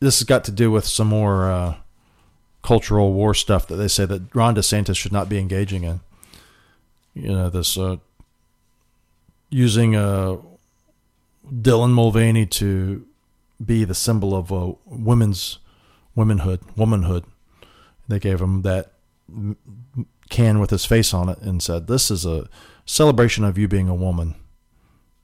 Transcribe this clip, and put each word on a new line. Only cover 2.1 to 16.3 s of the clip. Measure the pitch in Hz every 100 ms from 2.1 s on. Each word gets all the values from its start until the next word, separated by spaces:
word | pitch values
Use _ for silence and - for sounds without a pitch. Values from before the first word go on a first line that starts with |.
| _ _ _ _ _
cultural | - 117 - 104 98
war | 95 107
stuff | 101 - 95 -
that | 85
they | 101
say | -
that | 98 95 92
Ron | 123 117
DeSantis | 107 98 104 98 -
should | -
not | 101 95
be | 104
engaging | 95 95 101 95
in. | 85 87 - _ - - _ _ _ _ _ _ _
You | - 110
know, | 95 90
this, | 90 82 95
uh, | 92 90 - _ - _ _ _ _ _ _ _ _ _ _ _ -
using, | 135 123 107 117 104
uh, | 101 98 95 90 - - _ _ _ _ _ _ _ _ -
Dylan | 127 113 117 120
Mulvaney | 123 117 110 113 113
to | 104 - 101 95 95 101 - _ _ _ _ -
be | 110 113
the | 101
symbol | 92 - 113 98 95
of, | 87
uh, | 95 90 -
women's, | - 120 113 120 110 92 - - - _ _ _ _
womanhood, | - 110